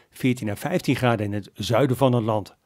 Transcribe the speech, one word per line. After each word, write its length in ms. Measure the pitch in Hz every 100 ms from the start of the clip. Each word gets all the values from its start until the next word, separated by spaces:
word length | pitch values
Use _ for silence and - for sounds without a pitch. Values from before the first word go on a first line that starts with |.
| _
veertien 380 | - 131 123 107
à 80 | 101
vijftien 400 | 147 180 - 131
graden 300 | 123 113 107
in 60 |
het 180 | 104 -
zuiden 420 | - 98 113 139 123
van 160 | 135
het 120 | 120
land. 320 | 110 107 95 _